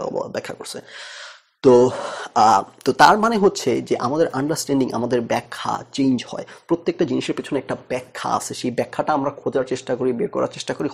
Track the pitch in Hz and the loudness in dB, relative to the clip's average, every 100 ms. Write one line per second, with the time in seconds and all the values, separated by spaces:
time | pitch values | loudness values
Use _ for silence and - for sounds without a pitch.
0 | - - - 123 - - - - - - | -4 -6 -6 -8 -8 -12 -12 -14 -16 -18
1 | - - - - _ _ 131 123 123 - | -18 -16 -18 -20 _ _ 6 8 6 2
2 | - - - 120 110 101 - - - 131 | -8 -10 -4 4 6 4 2 -4 -2 6
3 | 151 214 220 226 196 - 131 117 123 120 | 6 6 2 4 2 2 0 -2 0 -2
4 | 123 151 165 127 147 160 - 139 127 117 | 0 0 0 0 -2 -2 0 0 0 -2
5 | 120 123 117 117 - - 113 110 - - | 0 0 0 -4 -4 -8 -6 -6 -6 -2
6 | 135 123 - - - - - 170 - 170 | 0 0 -2 -10 -12 -18 -4 -2 -2 -2
7 | 156 131 147 143 - 143 - 123 - 123 | 0 0 -2 -6 -4 -6 -4 -10 -8 -10
8 | - - 127 113 - - 127 117 120 - | -8 -10 -4 -4 -4 -6 -4 -4 -4 -4
9 | - 147 139 - - 135 127 131 - 123 | -2 0 -2 -4 -4 -2 -2 -4 -4 -2
10 | 127 117 - 131 127 - - - 151 | 0 0 -2 -2 -4 -4 -8 -4 -4